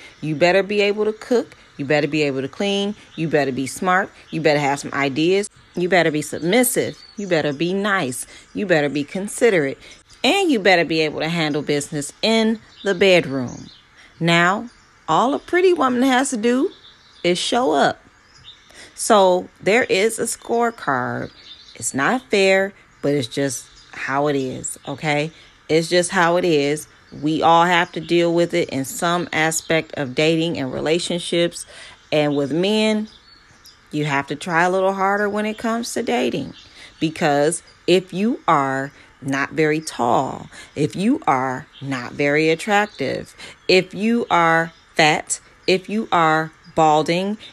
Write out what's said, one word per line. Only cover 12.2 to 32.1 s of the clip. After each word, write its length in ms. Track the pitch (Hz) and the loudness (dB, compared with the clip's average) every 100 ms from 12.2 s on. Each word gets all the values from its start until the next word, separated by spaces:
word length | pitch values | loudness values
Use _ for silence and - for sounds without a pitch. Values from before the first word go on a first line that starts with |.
in 380 | 208 226 220 220 - - | 0 2 2 -2 -8 -8
the 100 | 202 | -4
bedroom. 720 | 180 196 180 127 135 120 - - - _ - - - | 2 6 6 4 -4 -6 -10 -16 -20 _ -20 -18 -4
Now, 500 | 165 165 175 214 233 - _ _ - | 2 4 4 0 -6 -18 _ _ 0
all 260 | 160 240 | 2 2
a 40 | 285 | -2
pretty 340 | - 349 370 | -2 2 2
woman 300 | 349 254 240 | 2 0 2
has 280 | 269 247 277 | 2 2 0
to 60 | 233 | -2
do 360 | 240 254 370 - - - _ _ | 0 0 -2 -6 -20 -20 _ _
is 140 | 175 180 | -2 -2
show 340 | - 240 254 | -2 0 0
up. 280 | - 196 - - _ _ - - - - - - | 2 0 -2 -14 _ _ -20 -20 -20 -20 -20 -20
So 540 | - - 208 190 180 - - | -6 2 4 6 2 -2 -6
there 240 | - 233 | 0 0
is 340 | - 190 220 220 | 2 0 0 -2
a 60 | |
scorecard. 1040 | 233 - - 233 233 - - 127 123 123 - - - - - | -8 -8 -4 -2 -2 -4 -4 -2 -2 -6 -8 -14 -20 -20 -20
It's 200 | - - | -12 -8
not 280 | 127 147 254 - | -2 0 0 0
fair, 420 | 202 190 190 196 - _ - | 2 4 4 0 -6 _ -6
but 140 | 143 | -2
it's 140 | 147 117 | -2 -2
just 380 | 143 139 - - - - | -4 -4 -4 -14 -20 -20
how 360 | - - 139 147 | -12 -4 -2 0
it 80 | 139 | 0
is, 420 | 131 131 - - - | -4 -8 -10 -12 -12
okay? 440 | 139 156 147 156 - - _ - | -6 -2 -2 -4 -8 -20 _ -2
It's 200 | 156 165 | 0 2
just 220 | 180 175 | 0 2
how 260 | 185 165 175 | 2 2 2
it 80 | |
is. 420 | 143 147 143 151 - - - 135 | 2 2 0 -4 -8 -20 -20 -6
We 220 | 147 160 | -2 2
all 220 | 165 165 | 4 6
have 280 | 175 170 175 | 6 2 0
to 80 | 170 | -6
deal 320 | 160 170 170 | -2 2 2
with 220 | 170 170 | 2 0
it 160 | 175 - | 0 -2
in 140 | 135 | -4
some 440 | 135 - 175 175 - | -6 -4 -2 -2 -2
aspect 640 | 160 160 - - 160 156 - | -2 -2 -2 -2 -2 -2 -8
of 180 | 131 | -6
dating 440 | 127 156 165 165 151 | 0 2 2 0 -4
and 140 | 131 | -6
relationships. 960 | 139 143 175 - 175 - 170 170 - - - - - - | -4 -2 -2 -2 -6 -2 -2 -2 -4 -18 -20 -20 -18 -4